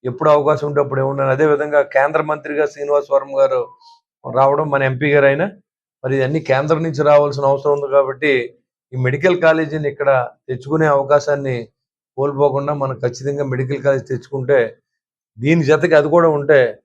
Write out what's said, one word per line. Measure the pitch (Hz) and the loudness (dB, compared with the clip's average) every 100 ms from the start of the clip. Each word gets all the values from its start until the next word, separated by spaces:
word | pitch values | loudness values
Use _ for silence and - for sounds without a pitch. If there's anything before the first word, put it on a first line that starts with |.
| 127 | -8
ఎప్పుడు | 123 156 151 | -2 2 4
అవకాశం | 143 147 147 | 2 0 0
ఉంటే | 147 | -2
అప్పుడు | 135 139 | -2 -2
ఏమున్నాను. | 135 139 135 131 | -2 -2 -2 2
అదేవిధంగా | 156 147 151 147 139 135 | 2 2 2 0 2 2
కేంద్ర | 143 156 151 | 2 0 -2
మంత్రిగా | 151 151 147 147 | -6 -6 -2 -4
శ్రీనివాస్ | 147 143 147 143 | -4 -2 -2 2
వర్మ | 139 139 135 | -2 -2 0
గారు | 135 131 117 - _ _ _ _ 135 | 0 0 -4 -12 _ _ _ _ -6
రావడం, | 120 135 143 156 | 2 2 2 -2
మన | 139 135 | 0 -2
ఎంపీ | 127 143 | -2 0
గారు | 143 139 | 4 4
అయినా, | 139 190 - _ _ _ _ | 2 -4 -6 _ _ _ _
మరి | 131 135 | -4 -2
ఇవన్నీ | 131 151 151 | -2 -2 0
కేంద్రం | 131 147 156 | -2 0 -2
నుంచి | 165 139 147 | -2 -2 4
రావాల్సిన | 147 147 139 139 | 4 4 0 -2
అవసరం | 139 147 143 | 0 0 -2
ఉంది. | 143 139 | 2 0
కాబట్టి | 135 127 147 131 120 _ _ _ _ | 0 -2 0 0 -2 _ _ _ _
ఈ | 131 127 | -4 -4
మెడికల్ | 143 180 175 160 | 0 0 2 2
కాలేజీని | 160 156 151 147 | 2 -2 -4 -6
ఇక్కడ | 139 139 135 120 _ - | -2 0 0 -2 _ -12
తెచ్చుకునే | 127 135 156 156 143 | -10 -4 0 2 0
అవకాశాన్ని | 135 147 147 143 139 123 113 _ _ _ _ - | 2 0 2 -4 -2 -6 -8 _ _ _ _ -4
కోల్పోకుండా | 139 139 143 135 143 147 | -4 0 0 0 -4 -4
మనం | 135 127 | -6 -4
ఖచ్చితంగా | 127 120 135 143 139 | -6 -6 -8 -6 -4
మెడికల్ | 127 131 139 139 | -4 -6 -4 -2
కాలేజ్ | 135 - | -2 -4
తెచ్చుకుంటే, | 127 - 139 127 139 113 - _ _ _ _ _ - | -10 -8 -10 0 0 0 -6 _ _ _ _ _ -6
దీని | 127 165 131 | 0 0 2
జతకి | 151 160 156 | 2 4 2
అది | 147 170 | 4 2
కూడా | 165 147 | 2 0
ఉంటే | 143 147 120 107 | 2 4 4 -2